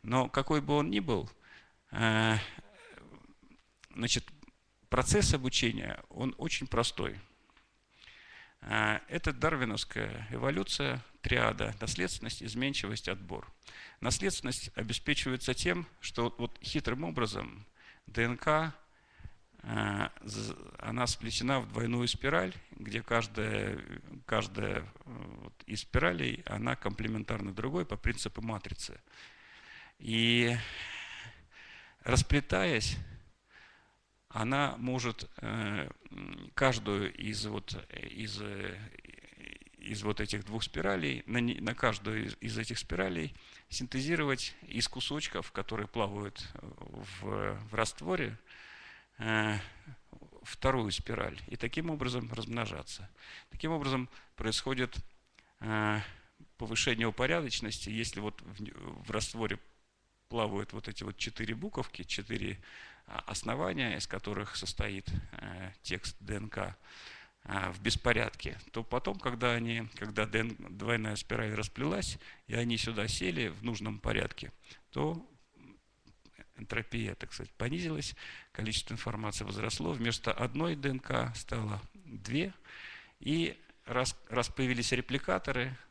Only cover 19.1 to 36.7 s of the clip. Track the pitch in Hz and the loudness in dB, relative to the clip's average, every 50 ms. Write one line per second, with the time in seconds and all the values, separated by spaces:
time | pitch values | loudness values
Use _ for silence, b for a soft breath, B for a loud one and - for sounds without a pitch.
19.1 | B B B B B B - _ _ - - - 113 107 107 104 101 101 101 - | B B B B B B -20 _ _ -14 -6 -2 0 2 2 2 2 2 0 -2
20.1 | - - - 104 104 107 107 - - - - - - - - - 113 120 123 120 | -4 -8 -10 -6 -4 -4 -4 -4 -6 -8 -10 -16 -14 -8 -6 -2 0 2 2 2
21.1 | - - 110 113 113 - 120 123 139 131 113 104 104 110 117 117 120 123 120 120 | 2 0 -2 -2 -2 0 2 4 2 2 2 0 -2 0 0 2 2 2 2 2
22.1 | - - - 135 147 170 185 185 185 - - - - - - 104 104 113 117 - | 2 2 2 4 4 4 4 2 -2 -6 -14 -14 -12 -10 -8 -2 -2 -2 0 4
23.1 | 117 117 110 107 107 110 110 110 107 104 104 101 101 71 50 - - - - - | 4 4 4 2 -2 -2 0 2 2 2 2 2 0 -2 -6 -8 -10 -10 -10 -12
24.1 | - - - - 110 110 107 98 98 104 104 104 98 107 - 95 - - - - | -14 -14 -4 2 2 2 2 2 -2 -2 0 0 0 0 -2 -4 -12 -16 -14 -12
25.1 | 120 - - - - - - - - - - - 107 104 - - - 123 143 175 | -10 -10 -10 -10 -10 -12 -14 -14 -16 -16 -10 -6 -6 -6 -6 2 4 6 6 6
26.1 | 180 170 143 123 113 - - - - 104 110 123 123 - - 104 110 - 110 110 | 4 4 0 0 0 -2 -4 -4 -4 0 2 0 0 0 0 -2 -2 0 -2 0
27.1 | 110 107 104 - 113 107 101 101 95 - 107 131 147 175 175 - 104 104 - 117 | 0 -2 -2 -2 -2 -2 -2 -4 -4 -2 -2 0 0 0 0 0 -4 0 2 2
28.1 | 120 - - - - - 101 113 113 101 - - - - - - - - - B | 2 2 -2 -4 -4 -4 -4 -2 -4 -4 -4 -6 -6 -6 -6 -8 -8 -12 -16 B
29.1 | B B B B B B B B B B B B B B B B B _ - - | B B B B B B B B B B B B B B B B B _ -4 0
30.1 | 113 113 113 117 117 120 120 117 120 117 110 B B B B B B B B B | 4 6 8 8 8 8 8 6 4 2 0 B B B B B B B B B
31.1 | B B B B B B B B B B B B B B B B B B - - | B B B B B B B B B B B B B B B B B B 2 4
32.1 | 123 131 - - - 143 143 - - 185 190 175 151 113 110 - - - - - | 6 6 6 6 6 4 6 4 4 4 4 6 4 4 2 2 0 -2 -4 -8
33.1 | - - - - - _ _ B B B B B B B B B B B _ _ | -10 -14 -16 -20 -20 _ _ B B B B B B B B B B B _ _
34.1 | _ _ _ _ - 113 110 117 135 139 143 135 - - 123 127 127 131 117 123 | _ _ _ _ -4 -2 0 2 4 4 4 2 0 -2 -2 -2 0 0 0 0
35.1 | 113 - - - - - - 113 107 113 110 101 104 104 71 - - - - - | -2 -4 -8 -10 -10 -8 -6 -4 -2 -2 -2 -2 -2 -2 -4 -4 -6 -14 -16 -14
36.1 | - 92 92 87 - - 90 90 - - 139 131 | -10 -10 -8 -8 -8 -10 -12 -6 0 4 6 6